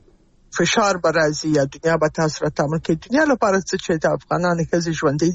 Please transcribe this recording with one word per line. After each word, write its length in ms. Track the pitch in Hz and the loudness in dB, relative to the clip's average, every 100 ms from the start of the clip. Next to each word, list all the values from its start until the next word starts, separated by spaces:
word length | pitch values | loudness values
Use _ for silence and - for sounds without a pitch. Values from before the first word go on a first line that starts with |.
| _ _ _ _ _ - | _ _ _ _ _ -2
فشار 400 | 170 - 202 185 | 0 2 2 2
به 140 | 165 | 2
راځي 380 | 160 156 151 156 151 | 2 2 0 0 0
یا 80 | |
دنیا 320 | 139 - 165 160 | 0 -2 -2 0
به 100 | 156 | -2
تاسو 360 | - 160 - | 0 -2 -2
را 60 | 151 | -4
تعامل 300 | 147 147 160 | -2 -2 -2
کوي. 160 | - 160 | -2 -4
دنیا 280 | - 262 | 0 0
لپاره 360 | 311 247 220 190 | 2 2 2 0
څه 160 | - 196 | -2 -6
چې 80 | - 165 | -2 -2
د 20 | 165 | 0
افغانانو 580 | 147 - 156 175 170 | -2 -2 -2 0 0
ښځې 280 | 156 175 170 151 | 0 -2 -2 -2
ژوندۍ 300 | 156 147 170 | 0 2 0